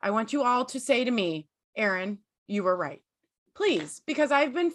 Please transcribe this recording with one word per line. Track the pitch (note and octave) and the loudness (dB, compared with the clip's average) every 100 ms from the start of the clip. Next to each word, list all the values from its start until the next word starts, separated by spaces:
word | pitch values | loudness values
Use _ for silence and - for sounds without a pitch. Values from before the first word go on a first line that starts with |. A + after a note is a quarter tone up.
I | G3 | -2
want | G#3+ A3 | -2 0
you | C#4+ | 0
all | B3 B3 B3 | 2 2 0
to | C4+ | -6
say | - B3+ | 0 2
to | B3+ | 2
me, | A#3 F3+ D#3+ D3+ _ _ - | 0 0 -2 -8 _ _ -4
"Aaron, | G#3+ F#3 G3 G3+ _ _ - | -2 0 -4 -8 _ _ -6
you | G3+ | -2
were | F#3 F3+ | 0 0
right." | D3+ - _ _ _ _ _ - | -2 -8 _ _ _ _ _ -2
Please, | G4+ G#3+ D#3 - - | 2 2 -2 -12 -6
because | D4+ D4 | 0 2
I've | C#4 D4 | 4 2
been | C#4 F4 | 2 -2